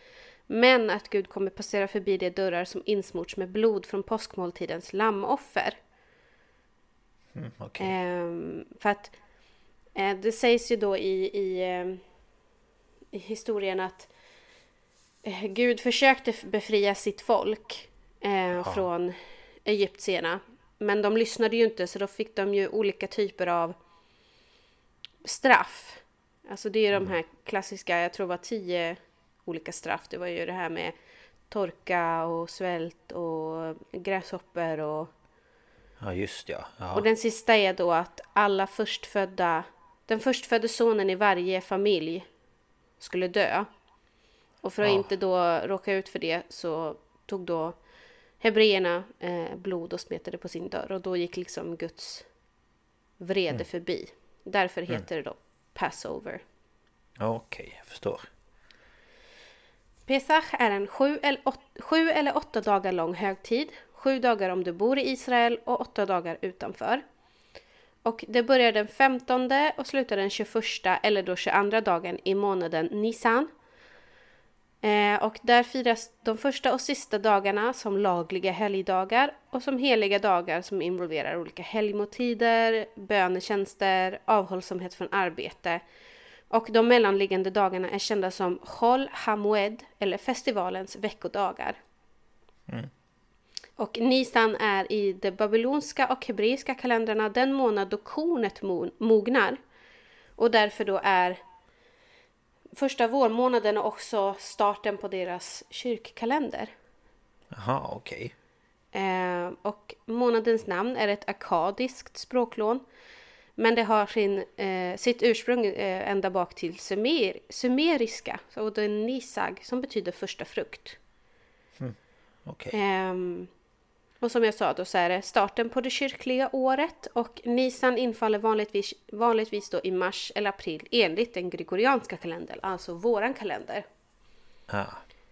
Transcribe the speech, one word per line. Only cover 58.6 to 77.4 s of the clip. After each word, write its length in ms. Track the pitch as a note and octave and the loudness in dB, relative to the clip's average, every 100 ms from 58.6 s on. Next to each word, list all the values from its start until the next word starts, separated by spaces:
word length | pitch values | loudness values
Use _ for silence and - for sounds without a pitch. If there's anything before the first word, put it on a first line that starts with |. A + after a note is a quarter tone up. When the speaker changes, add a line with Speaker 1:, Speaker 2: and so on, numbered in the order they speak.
| _ - - _ _ - - - - - _ _ _ _ - | _ -20 -20 _ _ -20 -20 -20 -20 -20 _ _ _ _ -2
Speaker 1:
Pesach 380 | C4+ C4+ D#4 D#4 C4+ | 0 4 2 2 0
är 120 | A#3 | 2
en 160 | G3+ G3+ | 2 -2
sju 320 | - C4+ D4 | 2 2 2
eller 180 | - - - | 0 0 -2
åt-, 360 | - - - | -4 -10 -14
sju 280 | - D#4+ E4 | 0 2 4
eller 260 | D4+ C#4+ D4 | 4 2 0
åtta 240 | - A3+ | -2 -4
dagar 320 | G#3 G3 G3 | 2 2 2
lång 220 | F3+ E3 F3 | 0 -2 -2
högtid. 540 | G3 F#3+ - A#3 D4 - - | -4 -4 -2 -2 -2 -8 -20
Sju 260 | - C4+ C4+ | -4 0 2
dagar 320 | B3 A3 F#3+ | 2 2 0
om 140 | F#3 F3+ | 0 -2
du 80 | |
bor 260 | E3+ G#3+ C4+ | 0 2 2
i 120 | C4 | 0
Israel 500 | B3+ - B3 A#3 A#3 - | -2 2 4 4 2 -2
och 160 | B3 | -2
åtta 260 | A#3+ - G3 | -2 -2 0
dagar 320 | F#3 E3+ E3 | 0 -2 -6
utanför. 640 | F#3 F3+ - F#3+ - B3+ D4 _ _ _ _ - _ _ _ _ | -6 -8 -10 -6 -2 -2 -4 _ _ _ _ -20 _ _ _ _
Och 220 | A3+ A3+ - | -4 -4 0
det 140 | A#3 | 0
börjar 300 | A#3+ C4 A#3+ | 6 6 6
den 160 | G#3+ G#3+ | 4 0
femtonde 840 | - C4+ B3+ B3 B3+ B3+ C4+ D4+ - | 4 4 4 0 0 2 4 2 0
och 100 | C4 | -4
slutar 300 | C4+ B3+ G3+ | -2 0 0
den 140 | G3 | 0
tjugoförsta 640 | - G#3+ A3+ A3 - F#3 F#3 | -2 -4 -2 -4 -2 0 2
eller 260 | G#3+ G3+ | 2 2
då 140 | F#3 F3+ | 0 -2
tjugoandra 440 | - G3 G3+ A3 | 2 2 4 2
dagen 380 | A3 E3+ F3+ F3+ - | 2 0 0 -6 0
i 100 | G3 | 0
månaden 520 | G3+ F#3 E3+ E3 E3 | 2 0 0 0 -2
Nisan. 640 | G#3 A3 A3+ A#3+ A#3 D#4+ - _ _ - - - - - _ _ _ _ _ | 0 -2 0 2 4 2 -6 _ _ -20 -20 -20 -20 -20 _ _ _ _ _
Eh, 420 | G#3+ G#3 G#3 G#3 | 2 4 4 4
och 160 | A3 A3 | 0 -2
där 200 | A3+ A#3+ | 4 4
firas 480 | A#3+ C4 B3 A3+ - _ | 4 0 0 0 -2 _
de 160 | - A3 | -4 -2
första 340 | C#4 C4 C4 B3 | -2 0 0 0
och 60 | |
sista 380 | - C#4 - G#3+ | -2 -6 -2 0
dagarna 540 | G#3+ G3+ | 4 4